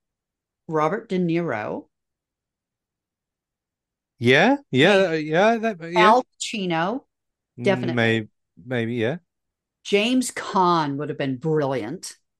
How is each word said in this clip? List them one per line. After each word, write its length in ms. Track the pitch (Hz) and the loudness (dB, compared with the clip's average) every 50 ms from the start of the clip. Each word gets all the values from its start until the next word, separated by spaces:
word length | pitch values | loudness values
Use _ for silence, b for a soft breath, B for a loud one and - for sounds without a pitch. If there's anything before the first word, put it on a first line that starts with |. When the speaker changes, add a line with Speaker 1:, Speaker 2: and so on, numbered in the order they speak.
| _ _ _ _ _ _ _ _ _ _ _ _ _ | _ _ _ _ _ _ _ _ _ _ _ _ _
Speaker 1:
Robert 400 | - 160 156 151 156 185 226 - | -6 -2 0 0 0 -2 -4 -6
De 120 | - 196 185 | -4 -2 0
Niro. 680 | 180 170 160 170 170 156 117 107 107 131 170 - 320 _ _ _ _ _ _ _ _ _ _ _ _ _ _ _ _ _ _ _ _ _ _ _ _ _ _ _ _ _ _ _ _ _ _ _ _ _ _ _ _ _ _ _ _ _ _ | 0 0 0 -2 -2 -2 -4 -4 -4 -6 -8 -10 -12 _ _ _ _ _ _ _ _ _ _ _ _ _ _ _ _ _ _ _ _ _ _ _ _ _ _ _ _ _ _ _ _ _ _ _ _ _ _ _ _ _ _ _ _ _ _
Speaker 2:
Yeah, 400 | - 117 120 131 147 180 233 277 285 - - | 0 4 4 6 6 6 4 2 0 -2 -2
yeah, 260 | 139 127 147 190 208 | 2 4 4 6 6
Speaker 1:
Maybe. 100 | 190 196 | 4 4
Speaker 2:
uh, 40 | 170 160 156 151 156 156 170 202 220 | 2 0 -2 -2 0 0 2 2 2
yeah, 60 | 233 | 2
that, 200 | 220 214 226 208 165 165 165 175 | 0 -2 -6 -6 -8 -10 -4 0
yeah. 60 | 185 | 4
Speaker 1:
Al 240 | 214 214 226 254 254 | 4 6 6 4 2
Pacino. 800 | _ _ - - - - 220 190 175 165 160 170 190 233 277 - _ _ _ _ _ _ _ _ _ _ | _ _ -12 -10 -8 -6 -6 -4 -2 -2 -2 -2 -2 -4 -6 -10 _ _ _ _ _ _ _ _ _ _
Speaker 2:
Mm, 60 | - 120 | -4 -2
Speaker 1:
Definitely. 320 | - - 123 123 117 120 | 0 0 0 -2 -2 0
Speaker 2:
may-, 320 | 120 113 113 113 113 107 - _ _ _ _ _ - 85 | 0 2 2 2 0 -4 -8 _ _ _ _ _ -18 -10
maybe, 300 | 123 131 120 113 113 123 | -6 -6 -4 -4 -4 -2
yeah. 220 | 123 107 117 156 180 _ _ _ _ _ _ _ _ _ _ _ _ - | -2 -2 -2 -4 -6 _ _ _ _ _ _ _ _ _ _ _ _ -6
Speaker 1:
James 480 | - - 202 214 240 254 262 247 - | -2 0 0 0 0 0 -2 -2 -4
Caan 640 | - - - - - 196 180 175 175 165 156 143 139 | -6 -10 -8 -4 0 0 2 2 2 0 0 -2 -4
would 120 | 139 147 139 | -6 -8 -8
have 80 | 147 | -6
been 200 | 131 143 135 131 | -6 -4 -4 -4
brilliant. 760 | 123 147 160 156 156 143 135 139 127 104 117 156 190 - - - _ _ _ _ | -4 -2 -2 0 0 0 -2 -2 -4 -6 -8 -10 -12 -14 -16 -18 _ _ _ _